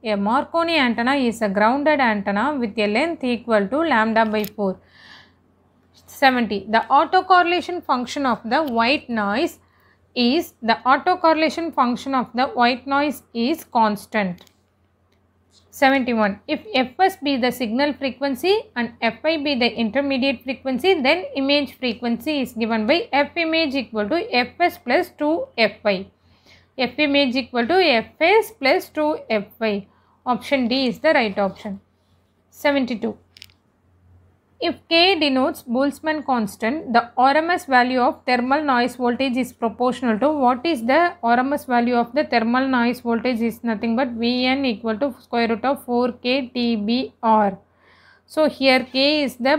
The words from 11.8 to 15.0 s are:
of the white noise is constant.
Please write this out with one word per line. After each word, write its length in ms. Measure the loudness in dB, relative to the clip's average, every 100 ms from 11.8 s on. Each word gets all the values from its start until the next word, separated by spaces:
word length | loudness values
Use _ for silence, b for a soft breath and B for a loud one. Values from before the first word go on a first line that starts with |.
| 0 0 -2
of 140 | -4 -2
the 140 | -2 -4
white 400 | 2 0 0 -2
noise 380 | -2 -2 -4 -10
is 300 | -4 -2 -2
constant. 800 | -2 0 0 0 -4 -4 -4 -6 -16 _ _ _ _ _